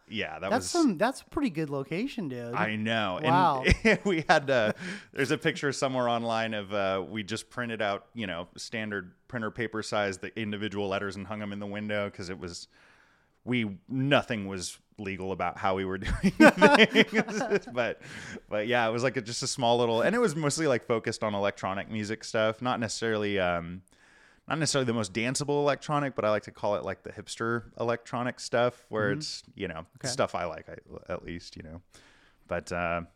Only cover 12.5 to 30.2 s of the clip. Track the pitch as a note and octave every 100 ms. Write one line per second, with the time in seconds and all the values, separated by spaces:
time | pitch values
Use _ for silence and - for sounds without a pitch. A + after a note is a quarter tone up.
12.5 | E2+ - _ - - _ _ _ _ -
13.5 | B2 G#2+ F#2+ - C3 C3+ C3+ - A2+ G2
14.5 | G2 E2+ - _ - G2 F#2+ F#2+ F2+ F2
15.5 | - G2 F#2+ F#2+ F#2+ A2 - G3 - D#4
16.5 | - D4 C#4+ A3 - - G#3+ A3 G#3+ A3+
17.5 | G3+ - B2 A2+ - - - - - -
18.5 | G#2 G#2+ A#2+ A2+ A#2 C3 C3 G#2+ A#2+ C3
19.5 | - A#2+ A#2+ A#2+ A2+ A#2+ A3+ A#3 D3+ D3
20.5 | D#3+ D#3 A#2+ - A2+ A#2 A2 A2 G2+ G2+
21.5 | - G2 F#2+ - A2 G#2 A2 - A2+ A2
22.5 | A2 B2 A2+ A2 - A#2 G#2+ G#2 G2 F2+
23.5 | F2 E2+ F2+ - _ _ - - _ -
24.5 | D#3 C#3+ C#3 B2+ A#2 G2+ G2+ A#2 C3 C#3+
25.5 | C#3+ C#3+ C3+ - D3 C#3+ - G#2+ G#2+ -
26.5 | - G#2 G2+ D2 F#2 G#2+ - G2 - A#2
27.5 | A#2 - - A#2 A#2 - B2 B2 - -
28.5 | A#2+ B2 - - G#2+ G#2 G#2 D3+ - -
29.5 | - F#2+ D#2+ E2+ - C3+ C3